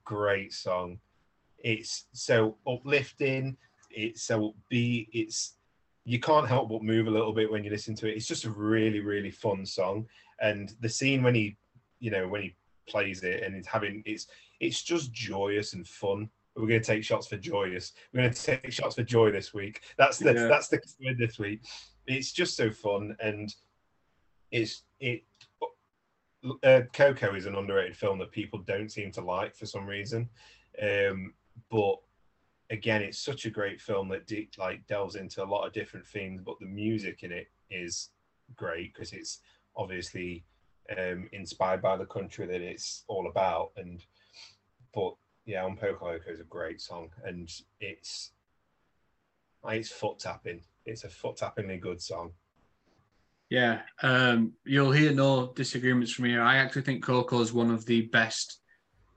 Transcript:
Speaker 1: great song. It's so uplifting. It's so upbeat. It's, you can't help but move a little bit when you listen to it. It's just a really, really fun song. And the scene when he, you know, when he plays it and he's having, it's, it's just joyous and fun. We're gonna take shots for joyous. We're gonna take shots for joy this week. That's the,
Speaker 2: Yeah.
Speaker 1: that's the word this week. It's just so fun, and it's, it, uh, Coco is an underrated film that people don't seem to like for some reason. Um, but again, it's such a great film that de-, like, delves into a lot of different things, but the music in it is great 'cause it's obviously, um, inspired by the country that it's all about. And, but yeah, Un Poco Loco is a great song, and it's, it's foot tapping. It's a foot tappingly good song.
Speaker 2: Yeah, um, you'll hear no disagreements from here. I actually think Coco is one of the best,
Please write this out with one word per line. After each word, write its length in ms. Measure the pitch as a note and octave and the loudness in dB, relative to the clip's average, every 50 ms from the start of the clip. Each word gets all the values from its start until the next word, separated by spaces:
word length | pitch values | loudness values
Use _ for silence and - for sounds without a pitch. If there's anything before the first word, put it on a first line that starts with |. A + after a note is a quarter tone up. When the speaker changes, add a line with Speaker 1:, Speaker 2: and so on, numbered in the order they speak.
| _ | _
Speaker 1:
great 460 | - G#2+ G#2 G#2 G2+ G2+ G2 G2 F#2 - | -6 -2 0 2 2 2 2 0 -6 -12
song. 460 | - - F#2+ F#2 F2+ F2+ F2 F2+ F#2 - _ _ _ _ _ _ _ _ _ _ _ | -8 -4 -2 -2 -2 -2 -4 -8 -14 -18 _ _ _ _ _ _ _ _ _ _ _
It's 460 | - A#2+ A2 G#2+ A2 - - - - _ - | -2 -2 -2 -2 -2 -6 -10 -10 -10 _ -14
so 440 | A#2+ - - C3 A2+ A2 A2 A2 - _ | -8 2 4 6 6 6 4 0 -4 _
uplifting. 880 | C3+ B2+ B2 B2+ C#3 C#3 C#3+ B2+ - - - C#3+ C3+ C3 C3 C3 C3+ C3 - _ _ _ _ - _ | -6 -6 -4 0 2 2 2 2 0 -2 -2 0 0 0 0 -2 -4 -6 -10 _ _ _ _ -20 _
It's 320 | - G#2+ A2 A#2 A2+ - - | -8 -6 -6 -6 -6 -6 -2
so 320 | - A#2+ A2 G#2+ G#2+ G#2+ - - _ | 0 0 2 2 0 -4 -8 -8 _
upbeat. 380 | B2+ B2 A#2+ A#2+ A#2+ A#2 A2 A2+ - | 0 2 2 2 0 0 -2 -4 -4
It's, 440 | A#2+ A2 A2 A2+ - - - - _ _ _ _ _ _ _ _ _ _ | -4 -4 -2 -4 -6 -6 -6 -10 _ _ _ _ _ _ _ _ _ _
you 160 | A#2 B2 A#2+ | -2 -2 0
can't 280 | - E3 D#3 D3+ D3 A#2 | 4 6 6 6 6 6
help 220 | B2+ B2+ - A2 | 4 2 2 2
but 120 | A2 G#2+ | -2 -2
move 240 | A2 G#2+ A2+ A2+ A2 | 0 4 4 4 4
a 60 | A2+ | 4
little 200 | A2 A2 A2 A2 | 4 2 2 2
bit 200 | G#2+ A2 A2 G#2+ | 2 2 2 2
when 120 | A2 G#2+ G#2 | 0 -2 -2
you 60 | G#2 | -4
listen 240 | G#2 G#2 - - G#2+ G#2+ | -4 -4 -4 -6 -6 -4
to 100 | - A2 | -4 -4
it. 60 | G#2+ | -4
It's 100 | A2 G#2+ | -4 -4
just 200 | - E3 - - | -4 -6 -4 -4
a 40 | A2 | -6
really, 500 | G#2+ G#2 G#2 G#2+ A2 A2+ A2 A2 G#2+ G#2 | -6 -2 2 2 4 4 4 4 2 0
really 300 | G2+ G#2 G2+ G2+ G2 F#2+ | -2 -2 -2 -2 -4 -6
fun 380 | F#2 - - A2 G2 F#2+ F#2+ F#2 | -8 -4 -2 -2 0 0 -4 -6
song. 400 | - - F#2 F#2 G2 G#2 A#2 - _ - - _ _ - | -2 -2 -2 0 -2 -4 -6 -8 _ -20 -20 _ _ 0
And 320 | A2+ G#2+ G#2 G2+ G2+ G2 - - | 0 0 0 0 -6 -10 -10 -6
the 100 | A#2 A#2 | -4 -4
scene 320 | - - C3+ C3+ C#3 C3+ | -2 0 2 2 4 6
when 140 | B2+ B2 B2 | 6 6 6
he, 220 | A#2 G#2+ G#2 G#2 - _ _ _ - _ _ _ _ | 4 2 0 -2 -8 _ _ _ -20 _ _ _ _
you 100 | B2 A2 | -6 -2
know, 180 | G#2 F#2+ F#2 F#2 | -2 0 0 -2
when 140 | G2 G#2 | -2 -4
he 140 | G2+ F2+ E2 _ _ _ _ _ _ - | -6 -8 -10 _ _ _ _ _ _ -4
plays 360 | - G#2 G2+ G2 F#2+ F#2 F#2 | -2 -2 -2 -2 -4 -4 -4
it 200 | F2+ F2+ - G#2 | -4 -2 -2 -4
and 100 | G2 F#2+ | -6 -8
he's 120 | F#2+ F#2 - | -8 -8 -4
having, 340 | - A2+ G#2 G2+ G2+ G#2+ G#2+ G#2 | -2 -2 -2 -2 -6 -8 -8 -8
it's, 180 | G#2+ G#2+ - - - - - _ _ _ | -8 -8 -10 -14 -18 -20 -20 _ _ _
it's 220 | - - B2 - | -2 -2 -2 -4
just 320 | - - E3+ E3+ D3+ B2+ A2+ | -2 -2 -2 -2 -2 -4 -8
joyous 600 | A2 A#2 G2 G2 G2 G2 G2+ G2+ G#2 G2+ - - | -8 -8 -6 -4 -2 -2 0 0 -2 -2 -4 -8
and 140 | F#2 F2 - | -10 -12 -14
fun. 400 | - - - G2 G2 G2+ G#2+ A2 - _ _ _ _ | -10 -4 -2 -2 -2 -2 -4 -8 -10 _ _ _ _
We're 100 | A#2 A2+ A2 | -4 2 4
gonna 120 | A#2 A2+ | 4 4
take 240 | A2+ - A2 G#2+ A2 | 4 2 0 0 0
shots 240 | - A2+ G#2 G2 - | 0 0 -2 0 -4
for 100 | - G2+ | -8 -8
joyous. 560 | F#2+ - G2+ G2+ G2+ F#2 F#2 F2+ F2+ - - - - _ | -6 -4 -2 -2 -2 -2 -4 -6 -8 -10 -14 -18 -20 _
We're 120 | - B2+ B2+ | 0 2 2
gonna 100 | B2 B2 | 2 2
take 380 | - - - C#3 C3 - C3 | 0 0 0 -2 0 -2 -6
shots 240 | A#2+ - - - - | -6 -4 -4 -4 -2
for 80 | - A#2 | -4 -2
joy 280 | A2 B2 A#2 A2 G#2+ | 4 6 8 8 8
this 220 | G2+ F#2+ F#2 - - | 6 2 -2 -6 -8
week. 300 | G#2 G2 G#2 G#2+ - - - - | -8 -8 -8 -10 -12 -16 -6 4
That's 220 | - - - - - | 6 6 6 6 6
the, 160 | - C#3+ E3 | 6 6 6
Speaker 2:
Yeah. 140 | A#2+ A#2 A#2 | 6 8 6
Speaker 1:
that's 220 | D3 D3 C#3 - | 6 6 6 2
the 120 | - C#3+ - - - _ C3 | 0 0 0 -6 -14 _ -4
word 140 | C3 C3 A#2+ | -4 0 0
this 180 | A#2+ A2 - - | 0 0 0 -2
week. 240 | G#2 G2+ G#2 A2 - - - - - - _ _ _ - | -4 -4 -4 -6 -8 -14 -16 -16 -16 -20 _ _ _ -4
It's 240 | C3 C3+ C3 - | -2 -2 -2 -4
just 260 | - - F3+ E3+ - - | -2 0 0 0 2 2
so 140 | B2+ A2 | 0 0
fun, 440 | G#2 - - G#2 G2+ G2 G2+ G#2 G#2+ - | 0 0 -2 0 0 0 -2 -4 -6 -4
and 320 | A2+ G#2+ G#2 G#2 G#2 G#2 - - _ _ _ _ _ _ _ _ _ _ _ _ _ _ _ _ _ _ | -4 -2 -2 -2 -6 -8 -10 -14 _ _ _ _ _ _ _ _ _ _ _ _ _ _ _ _ _ _
it's, 300 | - A#2+ A2+ A2 - - - _ _ _ | -2 -2 -2 -2 -4 -10 -16 _ _ _
it, 240 | C3+ B2+ A#2+ A2 - _ _ _ - _ _ _ - - - _ _ _ _ _ _ _ _ _ _ _ _ _ - B2+ B2+ - - | -4 -4 -4 -4 -8 _ _ _ -20 _ _ _ -8 -8 -8 _ _ _ _ _ _ _ _ _ _ _ _ _ -10 -8 -6 4 8
uh, 180 | C3+ C3 C3 A#2+ B2+ | 8 8 8 8 4
Coco 440 | - - C#3+ C#3+ C3+ - - G2+ G2+ | 4 4 4 4 6 2 0 -2 -2
is 100 | G2 F#2 | -4 -6
an 100 | G2+ G2 | -4 -4
underrated 400 | G2 G2 G2 G2 G2 F#2+ F#2 F2+ | -4 -2 0 2 2 0 0 -4
film 220 | - - G2+ G2 F#2 | -2 -2 -2 0 -2
that 120 | F2+ F2 | -4 -6
people 280 | - A2 G2+ G2+ - F#2 | -6 -8 -8 -6 -8 -10
don't 320 | F#2 G2 G2 G2 G#2+ G#2+ | -6 -4 -4 -4 -4 -6
seem 200 | - - G#2 G2 | -8 -8 -10 -8
to 100 | F#2 - | -8 -8
like 340 | G2 F2+ F2+ F#2 G#2 A2+ - | -6 -4 -2 -2 -4 -4 -8
for 100 | - A2 G#2 | -12 -14 -10
some 180 | - G#2 G2 | -10 -8 -8
reason. 420 | G2 G2 G2+ G2+ A2+ A#2 A2+ A#2+ A#2+ - - - - - _ _ _ - - | -6 -8 -8 -6 -4 -4 -4 -4 -6 -8 -16 -20 -20 -20 _ _ _ -8 -4
Um, 540 | G#2+ G#2 G2+ G2+ G2 G2 G2 F#2+ F#2 G2 - _ _ _ _ - - _ | -2 0 2 4 2 2 2 -2 -6 -10 -14 _ _ _ _ -20 -10 _
but 280 | - A2 G2+ G2 F#2+ - - _ _ _ _ _ _ _ _ _ _ _ _ - | 0 2 2 2 0 -2 -6 _ _ _ _ _ _ _ _ _ _ _ _ -10
again, 320 | A2+ G#2 - A2 A2 G#2+ G#2 | -10 -4 0 2 2 2 0
it's 160 | G2 A2 - | -2 -6 -8
such 260 | - - C3+ - - | -6 -6 -6 -6 -8
a 40 | A2+ | -6
great 280 | G#2+ G#2+ G2+ G2+ G#2 A#2 | -4 -4 -4 -4 -6 -8
film 280 | - - G#2+ G2 F#2+ F#2+ | -6 -4 -2 -2 -2 -2
that 160 | F#2+ G2 - | -6 -8 -8
de-, 240 | - A2 G#2 G#2+ - - - | -8 -8 -8 -8 -10 -10 -8
like, 280 | F#2+ F#2 F#2 - - - | -6 -6 -6 -8 -8 -6
delves 280 | G#2+ G2+ G2+ F#2+ G2 | -4 -4 -4 -6 -8
into 280 | G2+ F#2+ F2 - - G2 | -10 -12 -10 -8 -8 -4
a 20 | |
lot 200 | F#2+ G2+ G2+ - A2+ | -2 -2 -2 -2 -4
of 40 | - | -6
different 320 | A2 - - - G2 F2+ - | -6 -8 -8 -12 -16 -18 -12
things, 340 | - G#2 G2 F#2+ F#2+ F#2 | -10 -8 -8 -8 -8 -10
but 180 | F#2 G2 F#2 - | -10 -12 -12 -12
the 60 | G#2+ | -12
music 580 | F#2+ G2 G2+ G#2 A2 A2+ G#2+ G2 F#2 D#2+ - - | -12 -8 -4 0 0 0 0 -2 -6 -8 -10 -12
in 80 | F2+ | -10
it 160 | F2 F2+ - - _ _ _ _ | -10 -10 -12 -14 _ _ _ _
is 400 | F#2+ F#2 F2+ E2+ E2 - - - _ _ _ _ _ _ _ - B2 | -10 -8 -8 -8 -8 -8 -10 -12 _ _ _ _ _ _ _ -20 -14
great 380 | - G2+ F2+ E2 E2+ F2+ - - | -10 -8 -6 -6 -6 -8 -10 -12
'cause 200 | - A#2 - - | -14 -14 -12 -12
it's 260 | - - - - - _ _ _ _ _ _ _ | -12 -12 -12 -14 -14 _ _ _ _ _ _ _
obviously, 680 | A2+ G#2 F#2 F#2 F2+ E2+ - - F#2+ F2+ F2+ F2 E2+ E2 _ _ _ _ _ _ _ _ - G#2+ F#2+ | -10 -8 -6 -6 -8 -8 -8 -8 -8 -8 -8 -8 -10 -14 _ _ _ _ _ _ _ _ -10 -6 -4
um, 320 | F#2 F2+ F2+ F2+ F#2 - | -4 -4 -4 -6 -8 -12
inspired 500 | - G2+ F#2 E2 - - F#2+ F#2 F#2+ F#2 | -12 -12 -12 -12 -4 -2 0 0 2 2
by 140 | F#2 F#2+ F#2+ | 2 2 0
the 100 | F#2 F#2+ - | 0 -2 -6
country 380 | - G#2 G2 F2 - - G2 F2 | -8 -10 -10 -8 -10 -10 -8 -6
that 140 | F2+ F2+ | -6 -6
it's 420 | F2 F2+ G2 A2 - - - - - - | -6 -8 -10 -10 -10 -10 -10 -12 -10 -6
all 200 | G#2+ F#2+ F2+ E2+ | -6 -4 -4 -2
about. 440 | E2+ G2 F#2+ F#2 E2+ E2 F#2+ - - G2+ | 0 2 2 2 2 0 -2 -6 -8 -12
And, 260 | F2+ F2+ F2 F2 - _ _ _ _ _ _ - - - - _ _ _ _ _ _ _ - | -14 -14 -14 -16 -18 _ _ _ _ _ _ -20 -20 -20 -20 _ _ _ _ _ _ _ -4
but 220 | A2 F#2+ F2 - - _ _ _ _ _ | -2 -2 -2 -4 -8 _ _ _ _ _
yeah, 180 | - G2+ F#2 F#2 | -6 -4 -4 -2
Un 100 | F#2 F#2+ G2 | -4 -4 -2
Poco 280 | G#2+ G2+ F#2+ - F2+ | -2 -2 -2 -4 -6
Loco 260 | F2 E2+ E2 E2 F2 | -6 -6 -6 -8 -12
is 80 | E2+ E2 | -12 -14
a 40 | E2 | -14
great 360 | D#2 - F2 E2+ D#2+ E2 D#2+ | -14 -10 -8 -8 -8 -8 -10
song, 300 | - - F2+ F2 E2 D#2+ - - - | -12 -12 -12 -12 -14 -14 -16 -14 -12
and 280 | G2 F2+ F2 F2 D#2+ - - - _ _ _ | -12 -10 -10 -12 -14 -14 -16 -18 _ _ _
it's, 520 | G#2 G2 - - - - - - - - _ _ _ _ _ _ _ _ _ _ _ _ _ _ _ _ _ _ _ _ _ _ _ _ _ _ - | -12 -12 -12 -14 -14 -14 -12 -12 -14 -16 _ _ _ _ _ _ _ _ _ _ _ _ _ _ _ _ _ _ _ _ _ _ _ _ _ _ -8
it's 280 | A#2+ A2 A2+ A2+ - | -4 -4 -4 -4 -6
foot 260 | - - - G#2 - - | -8 -6 -6 -6 -6 -6
tapping. 440 | - F#2 F#2 - - F#2 F2 E2+ E2 _ _ _ _ | -10 -10 -10 -10 -10 -12 -12 -12 -16 _ _ _ _
It's 180 | - A2 A2 - | -12 -12 -12 -12
a 60 | F#2+ | -16
foot 280 | - - - A#2+ A2+ - | -14 -10 -10 -10 -8 -6
tappingly 420 | - F#2+ - - G#2 F#2+ F#2 F2+ | -8 -6 -6 -6 -6 -6 -8 -8
good 220 | F2 F2+ F2+ F2 | -8 -8 -8 -8
song. 320 | - - F#2 E2+ E2+ E2+ F2 - _ _ _ _ _ _ _ _ _ _ _ _ _ _ _ _ _ _ _ _ _ _ | -8 -8 -8 -8 -8 -10 -14 -18 _ _ _ _ _ _ _ _ _ _ _ _ _ _ _ _ _ _ _ _ _ _
Speaker 2:
Yeah, 320 | - B2+ B2 A#2 A2+ A2 - - - - | 2 4 4 4 2 0 -4 -10 -8 0
um, 520 | - C3 B2+ B2+ B2+ B2+ A#2+ A#2 A2+ A2+ - - _ | 2 4 6 6 6 6 6 4 4 2 0 -6 _
you'll 260 | - C#3 C#3 C#3 C3+ C3 | 2 4 6 6 6 8
hear 180 | D3 D3+ D3+ | 8 8 6
no 400 | C#3 C3+ C3+ C#3 C3+ C3 B2 B2 B2+ | 6 6 6 6 6 4 2 0 -2
disagreements 600 | - C3+ - - B2 B2 B2+ B2+ B2 A#2+ A2+ - | -4 -4 -2 -2 2 4 4 4 4 4 2 0
from 120 | - B2+ | 0 2
here. 160 | A#2+ A#2+ A#2+ | 2 4 6
I 160 | A#2 A#2+ C3 C3+ | 6 6 6 6
actually 260 | C3+ B2 - D3 C3 | 4 4 0 -2 0
think 200 | - C3 A2+ - | 0 -2 0 0
Coco 380 | - B2+ B2 B2 - B2+ A#2+ | 2 2 2 4 4 4 4
is 100 | A#2 A2 | 4 4
one 180 | A#2 A#2+ A#2 A#2 | 4 4 4 4
of 160 | A#2 A2+ A2+ | 2 2 2
the 180 | A#2+ A#2+ A#2 A2 | 2 4 4 4
best, 560 | A2+ - A#2+ A2+ A2+ - - - - - - _ _ _ _ _ _ _ _ _ _ _ | 4 4 4 4 4 0 -4 -6 -6 -8 -16 _ _ _ _ _ _ _ _ _ _ _